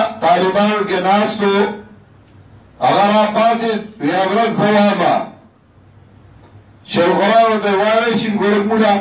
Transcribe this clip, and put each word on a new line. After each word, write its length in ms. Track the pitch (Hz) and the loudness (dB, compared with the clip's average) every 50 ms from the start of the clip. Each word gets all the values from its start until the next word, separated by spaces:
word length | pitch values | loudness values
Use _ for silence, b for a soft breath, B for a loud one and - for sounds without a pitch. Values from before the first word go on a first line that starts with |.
| - - - - | 0 -2 -4 -2
طالبانو 580 | 160 160 175 180 185 185 190 202 208 208 208 208 190 | 0 2 2 2 2 0 0 0 0 0 0 -2 -2
کې 100 | 180 190 185 180 | -2 -2 -2 0
ناست 400 | 190 196 208 214 - - - 208 | 0 2 2 0 -2 -2 -2 -2
و. 40 | 202 196 202 208 208 - - - - - - - - - - - _ - - - - - - - - _ - | 0 0 0 -2 -2 -6 -10 -16 -20 -20 -20 -20 -20 -20 -20 -20 _ -20 -20 -20 -20 -20 -20 -20 -20 _ -2
هغه 240 | - 156 - 180 202 208 208 | -2 0 2 2 2 2 2
را 120 | 214 208 208 214 | 2 0 0 0
پاڅېد، 440 | 214 220 226 226 226 226 226 214 196 - - - - | 0 0 2 0 0 -2 -4 -4 -4 -8 -12 -10 -6
وی، 100 | 143 147 | -4 -2
«حضرت، 400 | 175 185 196 180 202 226 233 226 - | -2 -2 -2 0 0 0 0 0 0
څه 80 | 202 208 208 214 | 0 0 2 2
وایم؟» 460 | 208 208 202 185 180 175 - - - - - - - - - _ _ _ _ _ - - - _ - - - - - - - - - - - - - - - - - - | 2 2 2 0 0 0 -2 -2 -2 -4 -8 -14 -20 -20 -20 _ _ _ _ _ -20 -20 -20 _ -20 -20 -20 -20 -20 -20 -20 -20 -20 -20 -20 -20 -20 -20 -20 -20 -20 -14
شیخ 160 | - - 170 175 | -6 -2 0 0
القرآن 400 | 175 170 170 190 208 220 226 226 226 | 2 0 0 0 2 4 4 4 4
ورته 200 | 220 208 196 202 | 2 0 0 0
وی، 60 | 196 | 0
«وایه، 400 | 190 208 214 220 226 233 233 220 | 0 0 2 0 0 0 0 -2
شین 200 | 208 - 208 202 | -2 -2 -4 -2
ګورک 280 | - 190 208 208 202 202 | -2 0 0 0 0 0
مولا.» 300 | 220 226 214 214 208 196 202 | 0 0 2 2 2 0 -2